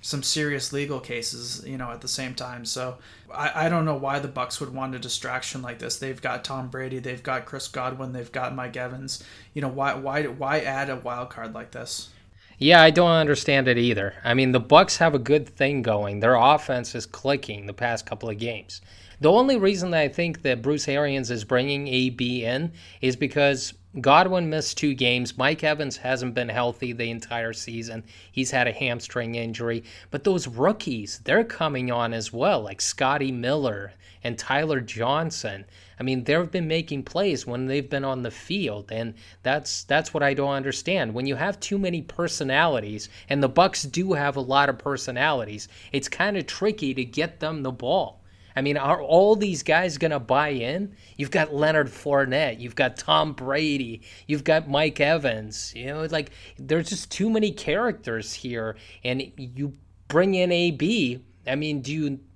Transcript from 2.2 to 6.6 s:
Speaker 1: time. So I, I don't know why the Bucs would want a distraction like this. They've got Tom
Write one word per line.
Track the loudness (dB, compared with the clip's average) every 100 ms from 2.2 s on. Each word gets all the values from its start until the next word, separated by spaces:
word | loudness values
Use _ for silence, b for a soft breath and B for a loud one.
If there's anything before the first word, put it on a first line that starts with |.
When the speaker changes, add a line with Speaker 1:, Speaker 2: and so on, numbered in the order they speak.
| -6
Speaker 1:
time. | -8 -10 -10 -8
So | -6 -6 -10 B B B
I, | -4 -4 0 0
I |
don't | 2 0
know | 0
why | -2 -4
the | -4
Bucs | -6 -6 -6
would | -8
want | -8 -8 -8
a |
distraction | -6 -6 -4 -6 -6 -10
like | -10 -10
this. | -8 -6
They've | -6 -6
got | -6 -6
Tom | -6 -8